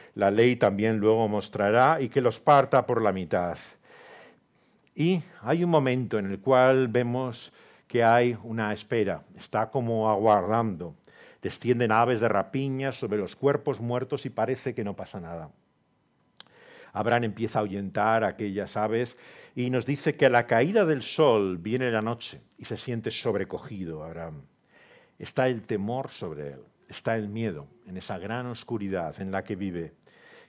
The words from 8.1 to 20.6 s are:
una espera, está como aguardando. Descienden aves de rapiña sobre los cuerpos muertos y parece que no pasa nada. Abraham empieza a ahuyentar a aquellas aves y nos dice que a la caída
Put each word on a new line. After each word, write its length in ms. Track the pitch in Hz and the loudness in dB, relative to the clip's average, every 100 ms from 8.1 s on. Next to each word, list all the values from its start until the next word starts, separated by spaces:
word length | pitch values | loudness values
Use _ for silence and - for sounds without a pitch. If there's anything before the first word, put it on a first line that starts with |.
| 120 123 117 | 6 4 0
una 300 | 113 113 107 | -6 -6 -4
espera, 500 | 107 - 117 98 82 - - | -6 -4 0 0 -2 -10 -20
está 340 | - 107 110 | -6 -4 -2
como 400 | 139 117 113 110 | -2 -2 0 0
aguardando. 840 | 104 110 104 92 113 113 85 85 76 _ - - _ | 2 4 4 4 0 0 -4 -10 -14 _ -20 -20 _
Descienden 520 | 95 - 113 120 120 | -12 -6 -2 0 4
aves 280 | 110 120 117 | 4 4 4
de 80 | 113 | 2
rapiña 640 | 98 95 135 139 131 135 | 2 0 -4 -4 -4 -6
sobre 260 | 123 113 104 | -6 -4 -4
los 180 | 92 - | -4 -2
cuerpos 440 | 135 139 - 113 | 0 0 -2 -4
muertos 460 | 117 123 123 143 131 | -4 -4 -4 -6 -6
y 40 | |
parece 440 | 117 113 131 135 | -4 -2 -2 -6
que 80 | 117 | -6
no 140 | 104 95 | -6 -8
pasa 240 | 92 98 | -12 -12
nada. 300 | 82 85 78 _ _ _ _ _ _ _ _ - - _ - - - | -12 -12 -14 _ _ _ _ _ _ _ _ -20 -20 _ -20 -20 -12
Abraham 320 | 95 107 120 | -6 0 0
empieza 340 | 117 104 110 120 | 0 -4 -4 -2
a 40 | |
ahuyentar 640 | 107 98 98 104 107 113 | -4 -4 -6 -2 2 2
a 40 | 107 | 0
aquellas 480 | - 107 98 92 107 | -2 -6 -6 -6 -4
aves 400 | 107 113 123 - - - - | -2 -2 -4 -8 -20 -20 -14
y 160 | - 123 | -6 -2
nos 160 | 127 117 | -2 -2
dice 300 | 139 - 143 | -2 -2 2
que 100 | 135 | 4
a 40 | |
la 160 | 120 117 | 4 4
caída 380 | 117 | 2